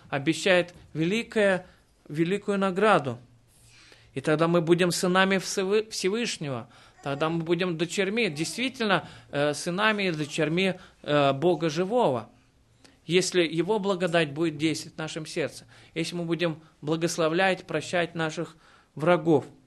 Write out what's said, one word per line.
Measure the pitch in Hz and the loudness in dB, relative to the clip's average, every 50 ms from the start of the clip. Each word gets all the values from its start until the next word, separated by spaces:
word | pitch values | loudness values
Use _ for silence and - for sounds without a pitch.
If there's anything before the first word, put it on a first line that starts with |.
| - - | -14 -6
обещает | - 139 135 160 156 156 - 202 185 180 170 175 - - - - - | -6 -2 0 0 -2 0 4 4 4 4 4 0 -6 -20 -20 -12 -6
великое, | 151 165 175 208 233 226 226 - 226 202 196 185 175 - - - _ _ _ _ _ _ - | -2 -2 0 0 -2 -4 -2 0 2 4 4 2 0 -2 -8 -20 _ _ _ _ _ _ -10
великую | 151 156 170 170 196 202 - 208 202 196 | -2 -2 0 0 0 -4 -2 -2 -2 0
награду. | 196 196 180 190 208 220 196 160 139 135 117 - - - - _ _ _ _ _ - - - - - - - - - - - | 0 0 0 2 4 4 4 4 2 0 -8 -8 -12 -20 -20 _ _ _ _ _ -20 -20 -20 -20 -20 -20 -20 -20 -20 -12 -12
И | 139 - | -6 0
тогда | 160 156 151 165 165 | 0 2 2 2 4
мы | 170 175 165 | 4 2 4
будем | 160 175 170 185 175 | 4 2 4 4 0
сынами | 170 - - 180 180 190 190 190 196 | 0 0 0 2 4 4 4 4 2
Всевы-, | 185 190 - - 202 190 190 208 220 214 220 | 0 -2 -4 -4 -4 -2 0 0 0 -2 -2
Всевышнего, | - - - 185 202 233 240 196 - - 160 143 131 120 - - - - - - _ - - | -8 -4 -4 -2 -2 -2 -2 -4 -4 -6 -6 -6 -6 -6 -8 -10 -18 -20 -20 -20 _ -10 -6
тогда | 139 139 139 156 160 | -6 -2 -2 0 0
мы | 170 165 156 | 0 -2 0
будем | 160 180 170 190 185 165 | 0 0 0 0 -4 -2
дочерьми, | 156 175 165 - 202 190 185 208 240 233 185 | -4 -4 -4 -2 -2 -2 -2 0 0 -2 -2
действительно, | 147 147 165 - - 226 247 262 262 - 226 208 185 160 - - - - - - | -2 -4 -6 -6 -4 -4 -6 -6 -4 -2 0 2 2 2 0 -4 -18 -20 -18 -8
э, | - 143 147 147 147 | -4 -2 -2 -2 -2
сынами | 147 - 180 170 190 214 220 214 202 196 | -4 -4 -4 -2 0 0 0 0 0 -2
и | 185 160 | -2 -2
дочерьми, | 151 151 135 - - 156 151 160 180 190 190 180 - - - _ _ - | -2 -4 -6 -2 -2 0 0 2 2 2 0 0 -4 -10 -20 _ _ -4
э, | - 147 147 143 139 135 | 0 2 4 4 4 2
Бога | 135 160 180 175 151 165 160 | 2 2 2 2 2 0 -2
Живого. | 143 165 190 185 233 254 220 165 127 117 110 - - _ _ _ _ _ _ _ _ _ _ - _ _ _ | -2 -2 -2 0 2 2 2 2 2 0 -4 -10 -20 _ _ _ _ _ _ _ _ _ _ -20 _ _ _
Если | - 165 185 180 185 - 180 170 | 0 2 2 2 2 2 2 2
Его | 156 165 165 165 175 220 214 | 2 2 -2 0 0 0 0
благодать | 185 202 196 170 185 175 160 170 165 147 139 | 0 0 0 0 0 2 2 2 2 2 -2
будет | 151 170 165 151 | -2 -2 -2 -2
действовать | 143 151 160 147 - - 160 - | 0 -2 -2 -2 -2 -6 -12 -10
в | - | -10
нашем | 156 156 - 160 156 | -10 -8 -8 -10 -10
сердце, | - - 175 143 127 - - - - - - - - - | -8 -4 -4 -4 -4 -6 -10 -20 -20 -20 -20 -20 -12 -6
если | 160 165 170 175 | -6 -6 -4 -4
мы | 175 170 | -6 -4
будем | 165 170 160 175 170 156 - - - _ _ | -2 -2 0 0 -2 -2 -4 -12 -20 _ _
благословлять, | - 143 165 165 170 165 - - 160 156 165 185 190 190 185 180 - | -4 -2 -2 0 0 -2 0 0 0 0 2 2 2 2 2 0 -4
прощать | - 160 151 143 - - 175 170 165 - | -6 -6 -4 -4 -2 -2 -2 -2 -2 -2
наших | 165 160 156 156 175 160 - - _ _ - - - _ _ - | -4 -4 -4 -2 -6 -8 -8 -10 _ _ -20 -20 -20 _ _ -10
врагов. | 143 151 175 180 165 156 165 156 135 - - - - _ | -2 2 4 4 4 4 4 4 4 4 0 -16 -20 _